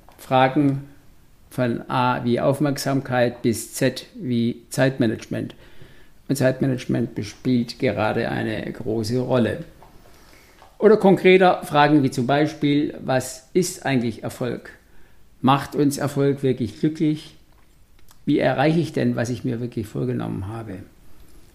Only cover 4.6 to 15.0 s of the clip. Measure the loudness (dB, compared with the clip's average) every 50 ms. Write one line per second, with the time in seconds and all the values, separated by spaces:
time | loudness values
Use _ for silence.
4.6 | -12 -8 0 2 2 2 2 2 0 0 0 -2 -8 -8 -8 -6 -8 -8 -12 -16
5.6 | -20 -20 -18 -18 -18 -20 -20 -20 -20 -20 -20 -14 -6 -4 -2 0 2 0 2 0
6.6 | 0 -2 -2 -2 -4 -2 -2 -2 -2 -4 -6 -8 -10 -10 -10 -6 -2 0 0 0
7.6 | 0 -2 -6 -2 -2 -2 0 0 -2 0 0 -2 -2 -2 -4 -4 -4 -4 -6 -6
8.6 | -8 -8 -10 -8 -6 -4 -4 -2 -2 -2 -2 -2 0 0 2 2 2 0 -2 -6
9.6 | -10 -16 -18 -20 -20 -20 -20 -20 -20 -20 -20 -20 -20 -20 -20 -20 -20 -20 -20 -20
10.6 | -20 -18 _ 4 6 6 6 8 6 6 6 6 6 6 6 8 6 6 4 2
11.6 | -2 0 2 4 6 6 6 4 4 2 0 0 0 2 2 2 2 0 -2 -2
12.6 | 0 2 2 2 0 -2 -6 -8 -4 -2 -2 -2 -2 -4 -12 -16 -10 _ -2 0
13.6 | 0 -2 -4 -6 -4 0 0 0 0 -2 -6 -6 -10 -10 -8 -6 -6 -6 -6 -8
14.6 | -10 -16 -20 -20 _ _ -20 -20